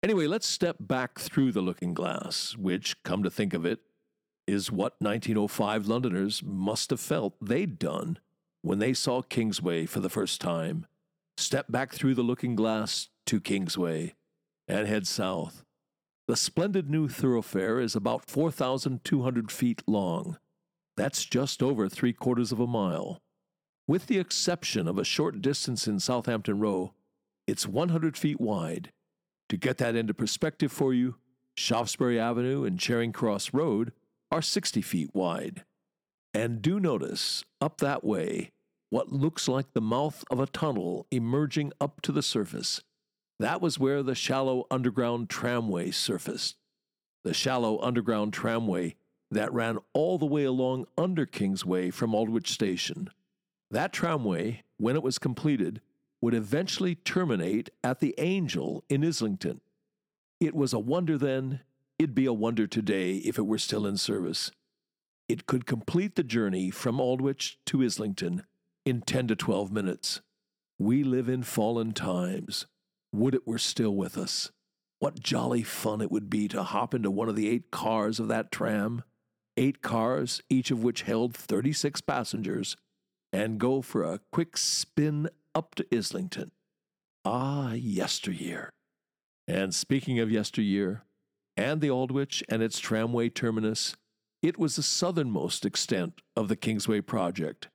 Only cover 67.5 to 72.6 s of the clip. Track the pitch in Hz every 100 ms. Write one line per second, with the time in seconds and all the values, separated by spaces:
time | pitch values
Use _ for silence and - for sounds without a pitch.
67.5 | - - 139 123 98 107 95 87 90 -
68.5 | _ _ _ - 123 - 127 123 110 -
69.5 | 95 98 104 95 - - - _ _ _
70.5 | _ _ _ 98 127 135 127 123 127 120
71.5 | - 107 117 113 107 98 90 90 98 -
72.5 | -